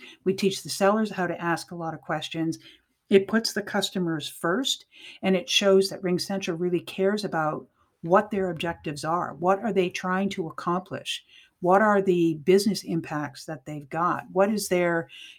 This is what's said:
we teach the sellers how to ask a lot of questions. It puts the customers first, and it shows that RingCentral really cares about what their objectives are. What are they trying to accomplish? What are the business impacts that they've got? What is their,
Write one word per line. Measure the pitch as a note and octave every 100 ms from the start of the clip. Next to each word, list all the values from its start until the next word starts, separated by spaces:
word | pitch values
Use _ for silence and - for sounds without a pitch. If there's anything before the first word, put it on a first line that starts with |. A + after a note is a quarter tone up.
| - -
we | F3+
teach | F#3+ F#3+ F#3+
the | D3+
sellers | - G3 A3 G#3+
how | F#3+ F3
to | E3
ask | E3+ D#3+ -
a | F3
lot | E3
of | D#3
questions. | - D#3 - E3 E3 - - - _ _ -
It | G3 G3
puts | A3 A3+
the | G#3
customers | G3+ G#3 F#3+ G3 E3+ D#3+ C3+
first, | - E3+ G3 C4+ - _ - - -
and | F#3+ F#3
it | -
shows | - G3+ F#3+ F#3+
that | -
RingCentral | F3+ F3+ - G3 F#3+ E3+
really | F3+ F3
cares | E3+ - F#3+ G#3
about | F#3+ E3 D#3 D#3 - _ _ _
what | E3 G3 G#3
their | G3+ F#3
objectives | E3 E3+ E3+ E3 D3 D#3
are. | F3 - D3
What | F3 G3
are | A#3
they | F#3+ F3+
trying | - F#3 F#3 G3
to | G3 D#3+
accomplish? | - - F3+ F#3+ C#3 - - - - _ _
What | F3 G3
are | G#3+ G3+
the | F#3+ F3 E3 D#3 D3
business | G3 G#3 F3+
impacts | - E3+ D#3+ D3+ C#3+ - -
that | D#3 -
they've | D3+ C#3+
got? | D#3+ F3 C#3+ -
What | F3+ G3+
is | G#3 -
their, | F3+ F3 E3+ E3+ - -